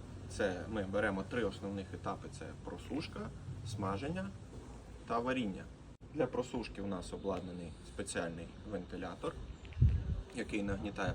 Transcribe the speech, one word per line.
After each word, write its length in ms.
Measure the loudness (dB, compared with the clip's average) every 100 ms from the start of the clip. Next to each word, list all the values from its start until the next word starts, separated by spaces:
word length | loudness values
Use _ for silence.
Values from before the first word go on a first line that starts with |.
| -8 -8 -4
це 320 | 4 4 4 0
ми 140 | 0
беремо 400 | 2 4 4 4
три 200 | 2 2
основних 500 | 2 2 -2 -2 -4
етапи: 340 | -4 -2 -4 -4 -8
це 60 | -8 -8
просушка, 560 | -6 -6 -2 -2 -2 -4 -4 -6 -6 -6 -4
смаження 640 | 0 2 2 0 0 -2 -4 -10 -10 -10 -10 -10 -10 0
та 120 | 2
варіння. 440 | 4 4 2 0 -6 -10 -14 -14 -4
Для 120 | 2 2
просушки 560 | 2 0 0 -2 -2
у 60 | -2
нас 260 | -2 -2
обладнаний 580 | -2 2 2 0 -4 -6 -8 -8
спеціальний 600 | -4 -2 0 0 -2 -6 -8 -4
вентилятор, 600 | -4 -2 -4 -4 -2 -4 -4 -6 -8 -4 8 8 8 4 0 -2 -4
який 280 | 0 2
нагнітає 500 | 2 2 0 0 0